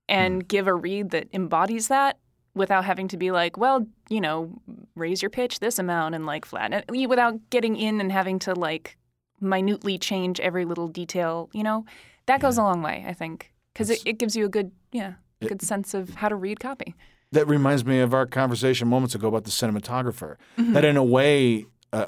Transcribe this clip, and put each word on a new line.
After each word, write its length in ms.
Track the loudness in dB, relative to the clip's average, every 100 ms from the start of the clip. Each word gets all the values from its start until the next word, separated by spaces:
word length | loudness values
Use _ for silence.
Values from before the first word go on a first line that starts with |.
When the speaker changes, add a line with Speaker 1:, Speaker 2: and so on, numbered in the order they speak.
| 0
Speaker 1:
and 360 | 2 2 0
Speaker 2:
Mm. 40 | 0
Speaker 1:
give 200 | 0 2
a 60 |
read 360 | 0 -2 -4 -2
that 180 | -4 -4
embodies 540 | -6 0 0 2 0 0
that 280 | 2 2 -2 _ _ _ -4
without 300 | 2 2 2
having 220 | -2 -4
to 100 | -2
be 140 | 0
like, 260 | 2 0 2
"Well, 300 | 2 2 0 _ -6
you 120 | -2
know, 400 | -2 -2 -6 -12 -18 -20 -18 -8
raise 280 | -4 -2
your 80 | -4
pitch 280 | -4 -4 -2
this 200 | -4 -2
amount 340 | -2 -2 -2
and, 120 | -4 -6
like, 180 | -8 -8
flatten 280 | -6 -4
it," 120 | -4 -4
y-, 180 | -4 2
without 320 | 2 2 -2 -2
getting 260 | 0 0 0
in 240 | 0 0
and 120 | 0
having 260 | 0 0 -2
to, 140 | -2
like, 420 | -2 -2 -4 -10 -20 _ _ _ -6
minutely 560 | 0 2 2 0 -2 -4
change 420 | -4 -2 -2 -2
every 240 | -2 -2
little 240 | -4 -4 -6
detail, 640 | -8 -6 -2 -2 -4 -8
you 120 | -6
know? 220 | -2 -4 -6 -20 -20 _ 0
That 120 | 4
goes 180 | 4 4
Speaker 2:
Yeah. 60 |
Speaker 1:
a 20 | 2
long 180 | 2
way, 200 | -2 -6 -8
I 60 |
think, 380 | -8 -10 -10 -18 _ _
'cause 160 | -6 -2
it, 40 | -2
Speaker 2:
That's 80 | -2
Speaker 1:
it 140 | -2
gives 160 | -2 0
you 100 | 0
a 40 |
good, 220 | 0 -4 _ _
yeah, 220 | -8 -8 -12 _ -8
a 40 | -8
Speaker 2:
It 40 |
Speaker 1:
good 120 | -6
sense 300 | -4 -4 -4 -6
of 160 | -6 -4
how 140 | -2
to 60 | -2
read 240 | -6 -6
copy. 340 | -10 -10 -12 -14 -20 _ 0
Speaker 2:
That 160 | 2 4
reminds 360 | 4 4 2
me 160 | 2 2
of 140 | 4
our 140 | 2 2
conversation 600 | 0 0 2 2 2 2
moments 280 | 2 2 0
ago 120 | 0
about 160 | 0 -2
the 40 |
cinematographer, 840 | -2 0 -2 -2 -4 -4 -6 -14 -16 _ 0
Speaker 1:
Mm-hmm. 140 | 4
Speaker 2:
that 120 | 6 6
in 100 | 6
a 60 |
way, 640 | 6 6 6 6 4 2 -2 _ -6
a, 140 | -4